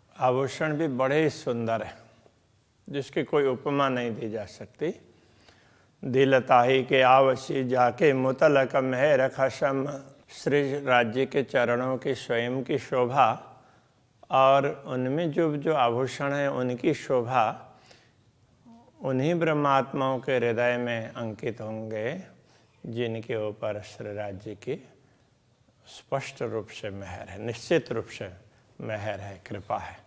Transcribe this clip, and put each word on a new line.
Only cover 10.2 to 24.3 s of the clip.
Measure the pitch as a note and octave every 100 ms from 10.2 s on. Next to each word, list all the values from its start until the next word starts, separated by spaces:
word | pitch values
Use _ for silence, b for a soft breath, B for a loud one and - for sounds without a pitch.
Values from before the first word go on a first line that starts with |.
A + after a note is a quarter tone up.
| _
श्री | - - C#3+ C#3 C#3+
राज्य | C#3 B2 A#2 A#2+ C3+
के | -
चरणों | B2 C3+ A#2+ A#2+ B2+ C3
की | -
स्वयं | B2+ - A#2 A#2+ C3
की | A#2+ A#2
शोभा | - C3+ B2 C#3 A#2 A#2+ - - b b b b b _ -
और | C#3+ C3+ C#3 C#3 - -
उनमें | B2+ B2+ D3 E3+
जो, | D3+ E3 D3
जो | C#3+
आभूषण | D#3 A#2+ A#2 B2+ - C#3+
हैं, | C#3+ C#3+
उनकी | C#3 B2+ B2 E3+
शोभा | D3 - C3 A#2 B2+ A2 - - b b b b b _ _ _ _ - - _ -
उन्हीं | E3 C3 C#3+
ब्रह्मात्माओं | F3 D#3+ D3+ C#3+ C#3 C3 D3 C3+ C3
के | A#2 B2+
हृदय | A#2 A2+ A#2+ A#2+
में | A#2+ A#2 A2+
अंकित | B2 A2+ G#2 - A2
होंगे, | A2 A2 A2 A2 A2 F3 F#3 - b b b b -
जिनके | A#2 A#2+ A2+ G#2+ A2+ G#2+
ऊपर | G#2 A2 G#2
श्री | G2 - G#2
राज्य | G#2 G#2